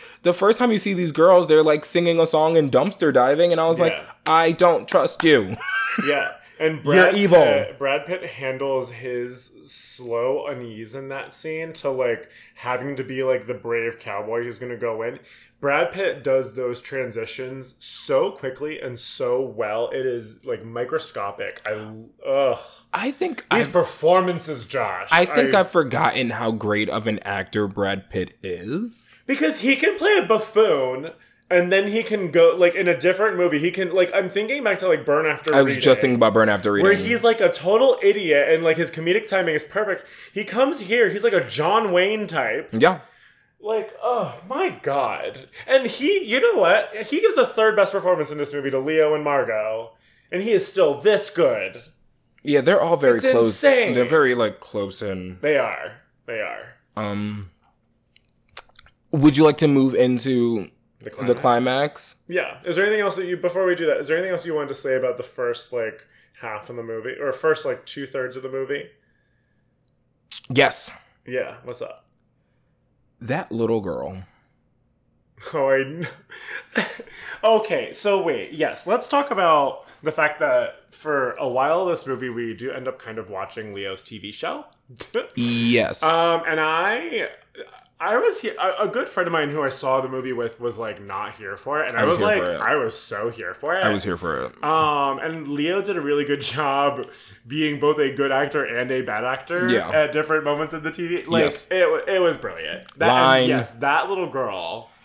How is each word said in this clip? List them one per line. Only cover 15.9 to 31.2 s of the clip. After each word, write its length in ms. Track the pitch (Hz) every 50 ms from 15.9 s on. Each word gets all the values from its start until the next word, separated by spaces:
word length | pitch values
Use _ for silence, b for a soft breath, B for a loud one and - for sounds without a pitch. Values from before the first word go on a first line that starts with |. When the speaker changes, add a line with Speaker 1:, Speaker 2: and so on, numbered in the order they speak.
| 170
Speaker 2:
Pitt 320 | 190 196 160 - 123 123
does 300 | 139 131 135 131 127 107
those 260 | 123 127 123 123 117
transitions 960 | - - 139 135 127 120 104 113 113 110 - - 131 127 135 135 127 - - -
so 540 | - - - - - - 139 135 165 202 196
quickly 480 | - - 131 131 131 143 151 156 -
and 180 | - 131 123 117
so 420 | - - - - 135 120 123 127
well. 480 | 135 123 107 110 113 104 107 113 120 -
It 140 | - 135 131
is, 400 | 131 123 120 110 107 113 - -
like, 200 | 131 117 101 98
microscopic. 1000 | 113 113 120 123 123 - - - - - 117 101 101 104 - 104 95 - - -
I, 120 | 107 110 107 107 107 110 110 113 - _ _ - 139
ugh. 300 | 135 139 139 131 117 - B B B B B B -
Speaker 1:
I 200 | - 208 262 285
think 340 | - 370 349 262 - - - -
Speaker 2:
These 160 | 233 233 -
Speaker 1:
I've 40 | -
Speaker 2:
performances, 960 | 180 160 - - - 147 165 180 185 180 180 175 165 - 156 147 123 110
Josh. 400 | - - 131 113 101 92 90 98 - 160
Speaker 1:
I 140 | 170 180
think 280 | 180 151 143 139 - -
Speaker 2:
I 60 | 196
Speaker 1:
I've 100 | 180 -
forgotten 600 | - 175 151 131 120 - 165 135 - - 127 117
how 200 | 110 113 120 113
great 380 | 113 107 107 104 104 104 107 -
of 180 | 76 110 107
an 140 | 113 107 95
actor 480 | - 98 98 98 95 - - 110 104 98
Brad 420 | 95 104 101 95 98 95 95 -
Pitt 240 | - 95 90 87 - _ -
is. 680 | 95 90 85 90 107 139 185 233 233 - - - - b b b
Speaker 2:
Because 340 | b 277 277 302 320 - -
he 160 | 202 262 277
can 200 | 269 311 415 403
play 220 | - 320 415 415 370
a 80 | 208
buffoon, 840 | 175 220 220 - - - 208 220 202 156 139 131 127 127 131 147 165 - b